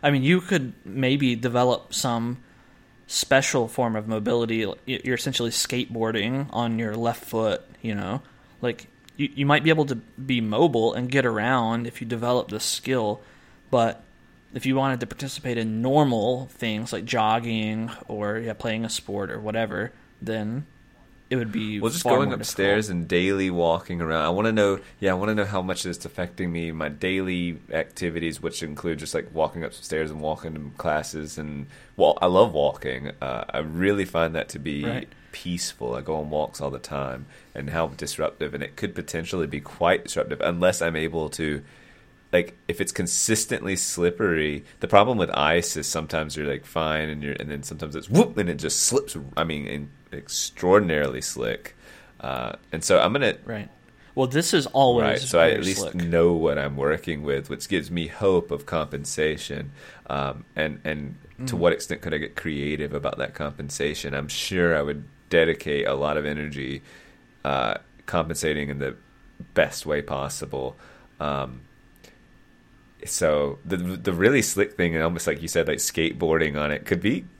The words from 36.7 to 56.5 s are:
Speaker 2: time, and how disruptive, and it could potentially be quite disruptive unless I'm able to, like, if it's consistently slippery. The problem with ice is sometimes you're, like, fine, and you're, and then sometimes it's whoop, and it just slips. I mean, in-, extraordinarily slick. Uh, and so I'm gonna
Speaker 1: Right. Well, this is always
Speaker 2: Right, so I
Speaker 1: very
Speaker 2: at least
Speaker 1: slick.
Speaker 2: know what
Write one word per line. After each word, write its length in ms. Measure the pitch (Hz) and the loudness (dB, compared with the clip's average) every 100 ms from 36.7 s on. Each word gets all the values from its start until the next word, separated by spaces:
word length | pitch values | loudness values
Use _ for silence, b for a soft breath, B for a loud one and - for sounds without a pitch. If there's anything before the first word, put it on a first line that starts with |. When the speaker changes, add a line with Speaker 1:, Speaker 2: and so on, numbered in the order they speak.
| 67 | -6
Speaker 2:
time, 480 | - 71 67 64 69 B B - | -8 -6 -6 -8 -12 B B -10
and 160 | 69 | -6
how 160 | 80 80 | -2 -2
disruptive, 680 | 69 73 - 78 - 76 | -4 -10 -4 -4 -4 -6
and 80 | 71 | -6
it 140 | 71 - | -8 -6
could 180 | 104 | -8
potentially 540 | - - 85 82 92 78 | -8 -8 -8 -6 -4 -4
be 120 | 73 | -4
quite 420 | - - 85 92 | -10 0 2 2
disruptive 360 | - - - - | 0 -4 -4 0
unless 420 | - 87 90 90 | -2 2 2 2
I'm 120 | 85 80 | 0 0
able 340 | 80 82 78 | -2 -2 -4
to, 340 | - 78 73 B B B B B B _ | -4 -4 -4 B B B B B B _
like, 240 | 90 85 - - | 0 0 -8 -10
if 120 | 85 | -6
it's 120 | 95 | -4
consistently 840 | - 90 - - 110 - 120 - 92 | -4 -4 -2 0 0 0 -4 -2 -2
slippery. 880 | - - 87 87 107 80 76 71 B B | -2 0 0 2 0 2 0 -4 B B
The 60 | - | 4
problem 300 | 104 104 117 | 6 6 4
with 140 | 87 | 0
ice 440 | - 76 85 85 78 | 2 4 4 2 -6
is 100 | 71 | -4
sometimes 500 | 80 78 82 78 73 | -4 -2 -4 -4 -4
you're, 80 | 73 | -4
like, 180 | 69 - | -4 -4
fine, 440 | - 78 78 78 | -2 0 0 -2
and 140 | 76 | -6
you're, 100 | 71 71 | -6 -6
and 100 | 73 | -6
then 140 | 73 | -8
sometimes 320 | 71 78 78 76 | -10 -10 -8 -8
it's 140 | 85 | 4
whoop, 280 | 127 - - | 6 6 4
and 120 | 90 | -2
it 80 | 73 | -2
just 240 | 73 - | -2 0
slips. 340 | - 131 - 80 69 71 | 2 0 -2 -10 -8 -2
I 80 | |
mean, 220 | 82 73 62 | -2 -2 -6
in-, 240 | 73 71 - - | -8 -10 -16 -16
extraordinarily 1120 | 69 - - - - 87 98 98 78 71 64 | -16 -8 -6 -6 -2 6 6 6 2 2 -2
slick. 540 | - - 58 - - - B B B B | -6 -4 -4 -4 -10 -20 B B B B
Uh, 340 | - 65 60 - - | -8 -6 -6 -10 -10
and 120 | 80 | -6
so 160 | - 92 | 4 6
I'm 140 | 92 | 6
gonna 200 | 127 123 - - | 4 2 0 -6
Speaker 1:
Right. 240 | 110 104 - _ b b | -10 -10 -16 _ b b
Well, 140 | - 131 | -2 0
this 260 | 139 - | 2 4
is 140 | - 131 | 2 4
always 360 | 135 131 120 | 6 6 6
Speaker 2:
Right, 160 | 71 65 | 4 2
so 200 | 65 85 | 2 6
I 60 | 82 | 6
Speaker 1:
very 120 | - | 6
Speaker 2:
at 60 | 87 | 0
least 140 | 95 | 0
Speaker 1:
slick. 140 | 92 90 | -2 -2
Speaker 2:
know 380 | 85 85 85 | 2 6 6
what 260 | 85 80 | 6 2